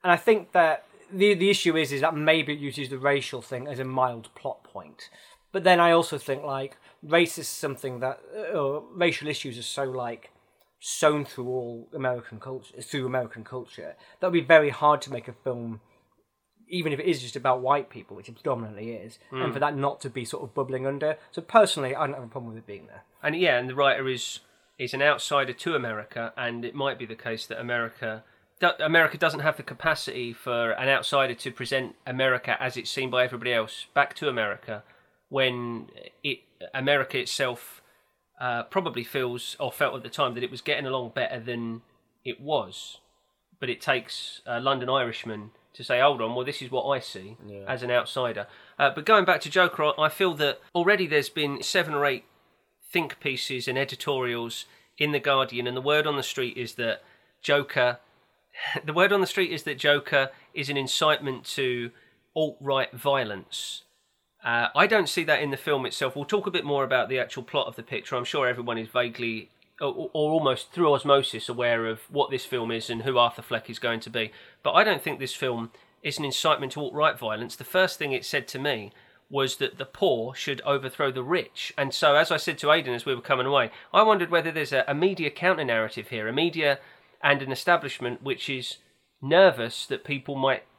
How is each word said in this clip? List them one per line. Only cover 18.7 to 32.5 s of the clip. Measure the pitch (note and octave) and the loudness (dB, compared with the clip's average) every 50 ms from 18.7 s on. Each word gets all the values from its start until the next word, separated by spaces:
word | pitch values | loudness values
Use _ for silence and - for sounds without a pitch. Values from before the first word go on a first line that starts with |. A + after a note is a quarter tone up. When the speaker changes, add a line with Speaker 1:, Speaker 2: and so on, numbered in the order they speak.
| G#2+ G2+ G#2+ A#2 | -10 -12 -10 -10
Speaker 1:
is, | A#2 G#2 F2+ - - _ _ _ | -10 -12 -14 -16 -20 _ _ _
and | C3+ C3 C3 B2+ | -6 -4 -4 -2
Speaker 2:
Mm. | |
Speaker 1:
for | A#2 C#3 | 0 0
that | C#3+ D3 D3 | 0 0 0
not | C#3 C#3 C#3 C#3 - | 0 -2 -2 -2 -4
to | - C3+ | -10 -8
be | A2+ C3 A#2+ | -8 -8 -8
sort | - - - C#3+ | -6 -8 -10 -10
of | B2 _ | -8 _
bubbling | D3+ C3+ B2 C3 B2+ C3 | -4 -4 -2 -4 -4 -4
under. | C3+ C#3 C#3+ D3+ D3+ D#3 D3+ - _ | -4 -4 -2 -2 -2 -2 -4 -8 _
So | - - | -12 -12
personally, | E3 - - A#3 G#3 F#3 - D#3 C#3 B2+ C3+ | -12 4 6 6 6 6 4 -2 -2 -4 -2
I | C#3 D#3 | -2 -2
don't | C#3 C#3+ | -4 -4
have | C3+ B2 | -8 -12
a | A2+ | -12
problem | - C#3 A#2+ A#2 A2 | -12 -12 -12 -10 -14
with | A2+ | -14
it | - | -14
being | - G2+ F#2 D#2 | -14 -16 -16 -16
there. | - - - _ _ _ _ | -20 -20 -20 _ _ _ _
Speaker 2:
And | - D3+ D#3 | -4 -4 0
yeah, | E3+ F3+ E3 C3 B2 | 2 2 2 2 2
and | B2 B2+ | 0 -2
the | B2+ | 0
writer | C#3 C#3+ C#3 B2+ - C3+ C3 | 2 4 4 4 2 0 -4
is, | B2+ A#2+ - - - - _ _ _ _ _ _ _ _ | -4 -4 -6 -8 -10 -12 _ _ _ _ _ _ _ _
is | B2+ A#2+ - | -8 -6 -2
an | C3+ | 2
outsider | C#3 D3 C#3+ C#3 - - D3 C#3 C3+ B2 | 4 4 2 2 0 0 0 0 0 0
to | A#2+ - - F3 D#3+ | -6 -6 -4 -2 -2
America, | C#3+ B2 A2+ A2 G#2+ G#2 - - A#2+ A#2 A2+ - | 0 -2 -2 -6 -6 -10 -10 -8 -8 -8 -8 -6
and | - B2+ A#2+ A#2+ A#2 A#2+ | -6 -6 -6 -6 -6 -8
it | B2+ C3+ | -8 -6
might | C#3+ C#3 C#3 B2 A2+ | -2 -2 -2 -2 -4
be | B2+ | -10
the | G#2+ A2+ | -12 -12
case | - - B2 A2+ A2+ - - | -10 -8 -8 -6 -6 -8 -10
that | A2+ A2 | -10 -8
America, | A#2+ A#2+ B2 A#2 A#2 A2+ - - - A2+ A2 A2 - _ _ _ _ _ _ _ | -4 -2 -2 -2 -2 -4 -6 -8 -8 -8 -8 -8 -12 _ _ _ _ _ _ _
do-, | - D3+ D3 - | 2 2 2 2
America | D#3 D#3 E3 E3 D#3+ D3+ - - | 0 4 6 6 6 6 2 2
doesn't | F3 D#3+ D3+ D#3 | 0 0 0 2
have | D3 D#3 D#3 | 0 0 0
the | - C#3 | -2 -8
capacity | - C3+ - - E3 D3+ - - - - B2+ B2 A#2+ | -14 -12 -4 0 0 0 0 -4 -8 -6 -6 -8 -8
for | A#2 - - C3 A#2+ A#2 A#2 A2+ | -10 -10 -6 -2 0 0 2 0
an | G#2+ - B2+ C3+ | 0 0 2 2
outsider | C3+ - - - - C#3 C3+ C3 B2+ | 2 2 2 2 2 2 2 2 -2
to | - - C3+ | -6 -8 -10
present | A#2 - C3 A#2+ C#3 C3+ B2+ G#2+ - _ _ | -8 -8 -6 -2 -2 -2 -2 -4 -10 _ _
America | - B2+ C3 C3+ C3 B2+ A#2+ - - | -8 -2 2 4 4 4 2 2 0